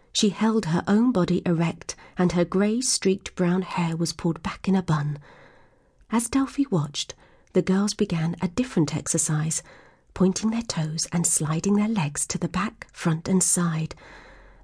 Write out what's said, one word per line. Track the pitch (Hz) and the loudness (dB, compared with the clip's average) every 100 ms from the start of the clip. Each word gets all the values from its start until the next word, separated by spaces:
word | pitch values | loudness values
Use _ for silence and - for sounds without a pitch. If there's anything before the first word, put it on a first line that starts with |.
| _ | _
She | - 208 | 0 0
held | 170 220 220 160 | 2 2 2 2
her | 165 - | 0 2
own | 208 247 | 4 4
body | 220 170 175 - | 4 2 2 2
erect, | 165 170 - - - - - | 0 0 -2 -10 -16 -10 0
and | 180 | 0
her | 175 | 2
grey | 175 185 208 226 | 0 2 2 0
streaked | 254 - 196 196 - - | 0 0 0 0 -2 -2
brown | 180 180 | 0 0
hair | 180 - 170 165 | -2 -2 -2 0
was | 170 | -4
pulled | - 170 160 | -2 -4 -4
back | - - - | -6 -6 0
in | 190 | 0
a | |
bun. | 185 151 147 147 - - - - _ _ _ _ - | 2 0 0 -6 -12 -20 -20 -20 _ _ _ _ -4
As | 220 233 | -2 0
Delphi | 269 269 - 277 | 0 0 -2 0
watched, | 180 147 - - - - _ _ | 0 -2 -6 -10 -12 -20 _ _
the | 190 | 0
girls | 175 190 208 | 2 2 2
began | - 208 170 160 175 | 0 -2 0 -2 -2
a | 180 | -4
different | - 254 - 147 160 | -2 -2 0 0 0
exercise, | - 160 - 151 156 - - - - _ _ | -2 -2 0 0 -2 -4 -8 -20 -20 _ _
pointing | - 185 185 214 | 0 2 2 -2
their | 226 | -2
toes | 233 - 156 160 - | -4 -4 -4 -4 -4
and | 175 170 | -2 0
sliding | - 151 160 196 202 | 0 0 -2 2 2
their | 214 | 2
legs | 220 143 143 - | 0 -2 -4 -6
to | 165 | -4
the | 175 | -4
back, | 180 208 - - | -2 -4 -6 -18
front | - 170 160 - | -6 -2 -2 0
and | 190 | 0
side. | - - 175 160 160 - - - - - - - | 2 0 0 -2 -4 -8 -20 -20 -20 -20 -20 -16